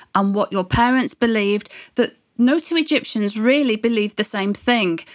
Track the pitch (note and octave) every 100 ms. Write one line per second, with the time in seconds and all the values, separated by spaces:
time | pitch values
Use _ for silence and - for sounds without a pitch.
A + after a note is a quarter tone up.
0 | - G3 G3 G3+ - G3 F#3 - A#3+ B3+
1 | C4 - A#3 A3 G3+ G#3 - - - -
2 | - - _ - A#3+ D#4+ - E4+ D#4+ D4
3 | - A3+ G#3 G#3+ A3+ C#4+ C4+ A3 A#3 A3+
4 | G#3 - G#3+ G#3+ G3 G3+ - A#3+ F#3 E3
5 | -